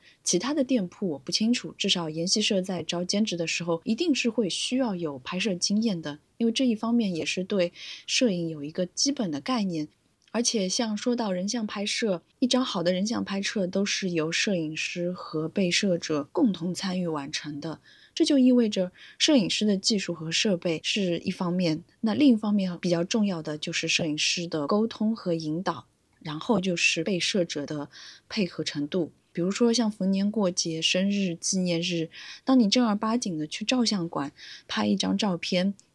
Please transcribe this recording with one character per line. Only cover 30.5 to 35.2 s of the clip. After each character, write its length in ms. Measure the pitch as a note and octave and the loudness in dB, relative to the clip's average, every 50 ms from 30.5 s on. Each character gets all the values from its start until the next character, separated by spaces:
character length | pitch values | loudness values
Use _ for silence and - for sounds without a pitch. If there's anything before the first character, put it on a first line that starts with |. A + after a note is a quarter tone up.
节、 300 | F3+ - - E3+ D#3+ D#3+ | 0 0 -2 -2 -2 -2
生 300 | D#3+ - - F#3 F#3+ G3+ | 0 0 2 2 2 2
日、 240 | G3+ G3+ G3 F3+ E3 | 2 2 0 0 -2
纪 240 | E3 - - - F#3 | -4 -4 -2 -2 0
念 220 | F3+ F3+ E3+ E3 | 0 0 0 0
日， 280 | E3+ F3+ F3 E3 D#3+ - - - - - - - _ | 0 0 -2 -2 -2 -4 -6 -16 -18 -16 -18 -6 _
当 140 | - C4+ B3+ | 4 6 6
你 120 | A#3 G3 | 6 6
正 160 | - B3+ B3 | 4 4 4
儿 100 | A3 G3+ | 2 2
八 220 | G#3 A3+ A3 A3+ B3 | 0 0 0 -2 -2
经 200 | - G#3 E3+ D3+ | -2 -4 -4 -4
的 80 | D3+ | -6
去 200 | D3+ - - G#3+ | -6 -6 -6 -2
照 180 | - C4 B3+ A#3 | 0 2 2 2
相 240 | G#3+ G#3+ F#3 E3+ E3+ | 2 2 0 -2 -2
馆 240 | - D3+ C#3 C#3+ - - - - - - - | -2 -4 -4 -6 -8 -14 -18 -18 -18 -18 -12
拍 200 | - - A3 G#3 | -6 -2 0 2
一 100 | G#3 G3+ | 2 2
张 200 | F#3+ - F#3+ G3 | 2 2 0 2
照 200 | G3 | 2